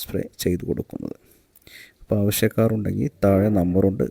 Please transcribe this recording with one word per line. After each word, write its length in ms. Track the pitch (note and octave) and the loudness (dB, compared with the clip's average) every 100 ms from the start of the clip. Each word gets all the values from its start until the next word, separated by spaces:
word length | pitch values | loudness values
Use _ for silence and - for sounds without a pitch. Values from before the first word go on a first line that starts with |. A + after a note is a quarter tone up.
സ്പ്രേ 220 | - - - - | -8 -8 -8 -4
ചെയ്ത് 200 | F#2+ F2+ - | -2 -2 -2
കൊടുക്കുന്നത്. 440 | - - - G1+ - _ _ _ _ - - - _ | -6 -6 -12 -12 -14 _ _ _ _ -20 -20 -20 _
അപ്പോൾ 160 | - G#2+ | -4 0
ആവശ്യക്കാരുണ്ടെങ്കിൽ 920 | G2+ - A2 - A2+ A2 F#2+ G2 C#3 - G2+ | 0 0 0 2 0 0 -2 -4 -4 0 2
താഴെ 240 | F#2+ G#2+ G2+ | 4 4 2
നമ്പറുണ്ട്, 460 | F2 F#2+ G2 G2 B1+ | 2 4 2 2 -4